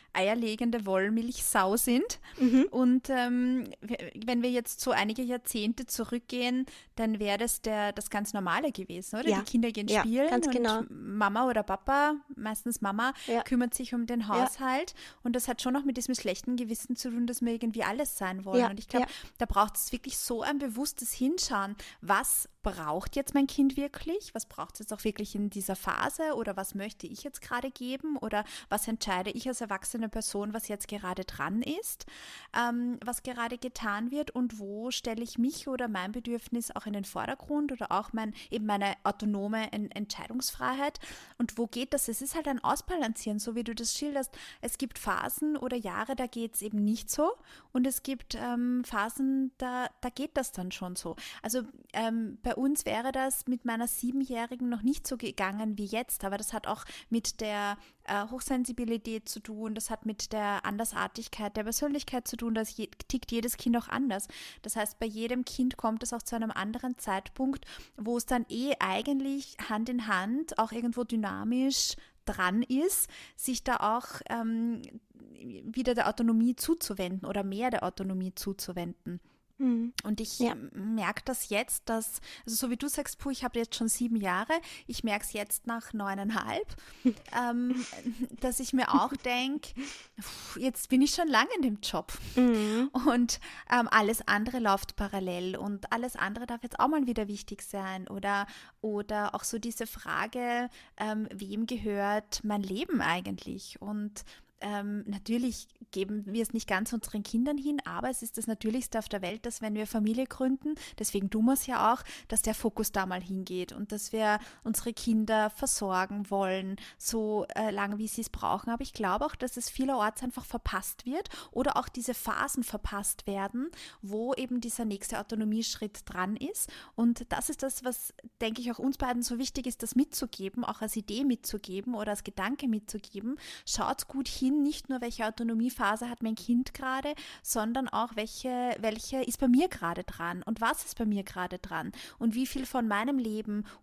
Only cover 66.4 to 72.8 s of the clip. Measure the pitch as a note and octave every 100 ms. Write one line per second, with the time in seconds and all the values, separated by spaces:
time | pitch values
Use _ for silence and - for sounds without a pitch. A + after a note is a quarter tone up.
66.4 | A3 - G3 A#3+ B3+ B3 - F#3+ - -
67.4 | C4 C4+ - - - - G#3+ A#3+ - B3
68.4 | - A3+ C4+ - F#3+ F#3+ B3+ C4+ C4+ C#4
69.4 | - - - A3 A#3 B3 G#3+ F#3 G3 C4
70.4 | D#4+ - A3 A3+ A#3+ A#3 A#3 A3+ G#3 F#3+
71.4 | G#3+ B3 C4+ C4 - - - _ - G3+
72.4 | F3+ G#3 A#3+ C4